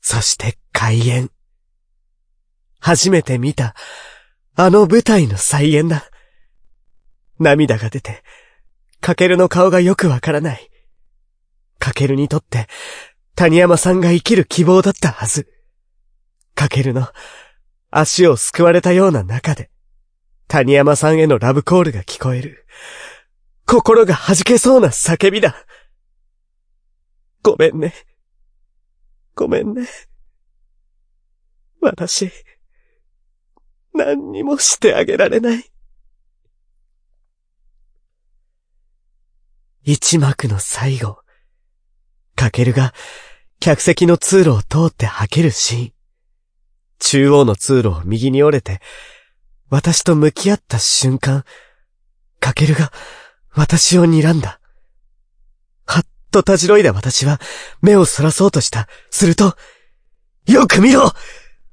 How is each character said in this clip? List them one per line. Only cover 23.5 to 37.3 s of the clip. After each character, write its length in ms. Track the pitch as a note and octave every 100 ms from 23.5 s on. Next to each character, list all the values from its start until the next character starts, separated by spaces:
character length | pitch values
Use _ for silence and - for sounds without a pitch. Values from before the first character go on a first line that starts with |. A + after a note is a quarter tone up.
| _ -
心 400 | A#3 - A3 G#3+
が 80 |
弾 220 | D#3 - F#3+
け 140 | - A#3+
そ 180 | A#3+ C4
う 40 |
な 80 | F#3+
叫 420 | - - E3 F#3+
び 100 | G3+
だ。 260 | G3 - _ _ _ _ _ _ _ _ _ _ _ _ _ _ _ _ _ _
ご 140 | - -
め 140 | -
ん 100 | D#3+
ね。 140 | D#3 - _ _ _ _ _ _ _ _ _ _ _ _ _
ご 140 | - -
め 140 | -
ん 120 | G#3+
ね。 140 | A#3 B3 - _ _ _ _ _ _ _ _ _ _ _ _ _ _ _ _ _ _
私、 500 | D#4+ F3 F3 - F#3+ - _ _ _ _ _ _ _ _ _ _ _ _ _ _ _
何 380 | D#4+ C#4+ C#4+ D4
に 140 | -
も 140 | C#4 C#4+
し 200 | - -
て 160 | A3
あ 100 | -
げ 120 | - -
ら 120 | G3
れ 120 | A3+
な 180 | A#3 A#3
い。 120 | - _ _ _ _ _ _ _ _ _ _ _ _ _ _ _ _